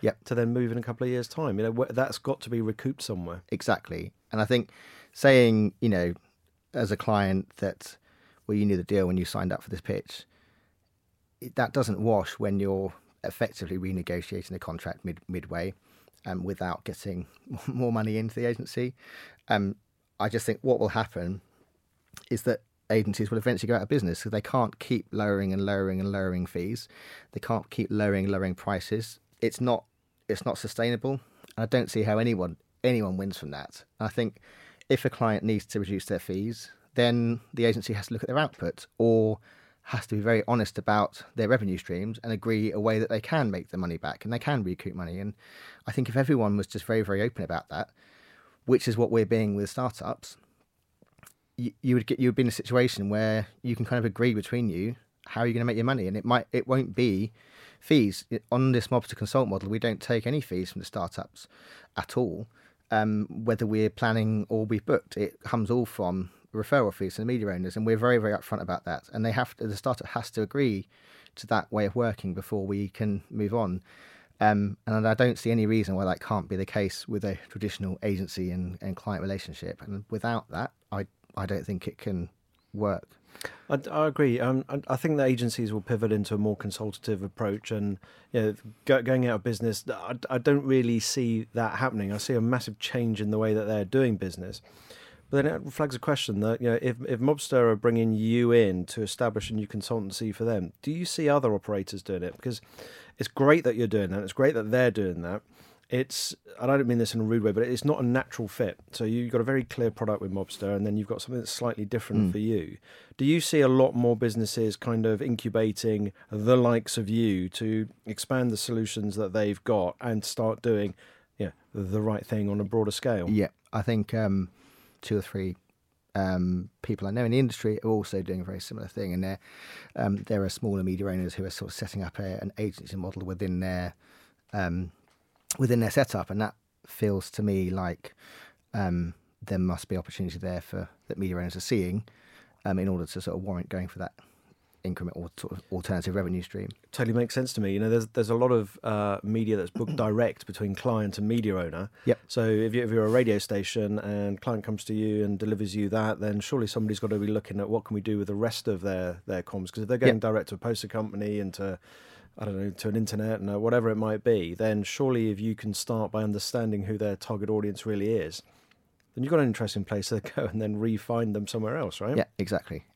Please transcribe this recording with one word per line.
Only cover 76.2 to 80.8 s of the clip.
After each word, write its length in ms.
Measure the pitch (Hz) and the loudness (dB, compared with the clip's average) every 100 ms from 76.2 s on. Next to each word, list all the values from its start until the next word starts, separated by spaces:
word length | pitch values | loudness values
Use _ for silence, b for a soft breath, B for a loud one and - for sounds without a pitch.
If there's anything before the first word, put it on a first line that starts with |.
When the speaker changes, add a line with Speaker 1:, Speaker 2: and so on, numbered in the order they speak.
| - 107 80 | -2 -4 -2
Speaker 1:
be 60 | 95 | -4
the 80 | 95 | -2
case 420 | 107 98 - - | -2 -2 -4 -6
with 160 | 104 | -4
a 140 | 101 92 - | -4 -6 -10
traditional 480 | 98 101 - 98 90 | -6 -6 -4 -6 -4
agency 480 | 107 95 95 - 90 | -2 -2 -4 -4 -4
and, 260 | 90 90 90 | -2 -4 -6
and 140 | 98 90 | -8 -8
client 260 | - 95 | -6 -6
relationship. 600 | 90 98 - 78 85 - | -4 -6 -8 -12 -10 -12
And 200 | - 98 - | -10 -10 -8
without 400 | 110 117 117 - | -6 -2 -4 -4
that, 200 | 87 123 _ | -8 -8 _